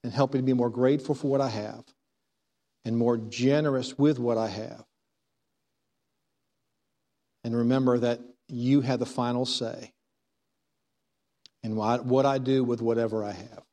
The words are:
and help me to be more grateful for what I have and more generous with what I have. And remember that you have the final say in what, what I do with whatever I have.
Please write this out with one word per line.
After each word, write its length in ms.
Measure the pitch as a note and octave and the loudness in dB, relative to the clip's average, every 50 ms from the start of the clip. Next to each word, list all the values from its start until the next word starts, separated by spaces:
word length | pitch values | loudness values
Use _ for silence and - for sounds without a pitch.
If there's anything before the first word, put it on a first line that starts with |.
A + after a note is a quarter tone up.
| - | -10
and 100 | B2 G2 | -6 0
help 200 | A#2+ C#3 C3 C3+ | 0 0 2 2
me 60 | C3 | -2
to 60 | B2+ | 0
be 80 | C3 C3 | 2 2
more 160 | B2 A#2+ A#2+ | 2 0 0
grateful 460 | G#2+ A#2+ B2+ C3 C#3+ D3 C3 - D3 | 0 2 2 4 4 2 0 -4 -4
for 120 | - - C#3 | -2 -2 -2
what 140 | C3+ C3+ | 0 0
I 80 | C#3 C3 | 0 -2
have 340 | G#2+ G#2 G#2 G#2+ A2+ A2+ A2 _ _ _ _ _ _ _ _ _ _ _ _ _ _ _ _ _ _ _ _ | -4 -6 -8 -8 -12 -14 -18 _ _ _ _ _ _ _ _ _ _ _ _ _ _ _ _ _ _ _ _
and 120 | A#2 A2+ A#2 | -4 0 0
more 200 | A#2 A#2+ A#2+ A2+ | 2 2 0 0
generous 800 | A2 G#2+ G#2 A#2 A#2+ C3 C#3 D3+ D#3 D3 C3+ C3 B2 B2+ - - | -4 -8 -6 0 2 2 4 4 2 2 0 -2 -4 -6 -2 2
with 220 | C#3 D3+ D3+ B2 | 2 2 2 2
what 180 | A#2+ A#2+ A#2 A2+ | 0 0 0 0
I 100 | A2 A2 | 0 -2
have. 380 | F#2 G#2+ A2 - - - - _ _ _ _ _ _ _ _ _ _ _ _ _ _ _ _ _ _ _ _ _ _ _ _ _ _ _ _ _ _ _ _ _ _ _ _ _ _ _ _ _ _ _ _ _ _ _ _ _ _ _ _ | -4 -8 -10 -10 -14 -18 -20 _ _ _ _ _ _ _ _ _ _ _ _ _ _ _ _ _ _ _ _ _ _ _ _ _ _ _ _ _ _ _ _ _ _ _ _ _ _ _ _ _ _ _ _ _ _ _ _ _ _ _ _
And 120 | A#2 A#2 | -4 0
remember 440 | A#2 A#2 A#2+ B2+ C3+ C3+ B2+ B2 A#2+ | 0 2 2 2 2 4 2 2 2
that 220 | A#2+ A#2+ A#2+ A#2+ - - - _ _ _ | 2 0 0 -2 -6 -20 -20 _ _ _
you 340 | - A#2+ A#2+ B2 C#3 D3 | -8 -4 0 4 4 4
have 180 | C3 B2 B2+ A#2+ | 4 2 -2 -2
the 60 | B2 | -2
final 400 | B2 - - B2 A#2+ B2 B2 C3 | -4 -4 -4 -2 -2 0 -2 -2
say 460 | B2+ - - B2 A2+ - A#2+ A#2+ - _ _ _ _ _ _ _ _ _ _ _ _ _ _ _ _ _ _ _ _ _ _ _ _ _ _ _ _ _ _ _ - _ _ - | -2 -2 -4 -4 -6 -8 -10 -14 -18 _ _ _ _ _ _ _ _ _ _ _ _ _ _ _ _ _ _ _ _ _ _ _ _ _ _ _ _ _ _ _ -20 _ _ -8
in 120 | A2+ A2 | -6 -4
what, 300 | A2 G#2+ A2 A#2+ B2 A#2 | -2 0 2 0 0 2
what 200 | B2 B2+ C3 C3+ | 2 2 4 4
I 120 | C#3 C3+ C3+ | 4 2 0
do 260 | B2+ C3 C3+ C3 B2+ | 0 2 2 2 2
with 180 | A#2+ A#2+ A2+ | 0 -2 0
whatever 420 | A#2 A2+ A#2 A2+ A#2 A2+ G#2+ A2 G#2 | 0 0 2 2 0 0 -2 -2 -4
I 80 | G2+ | -4
have. 320 | G2+ - F#2+ - - - - _ | -8 -10 -14 -18 -20 -20 -20 _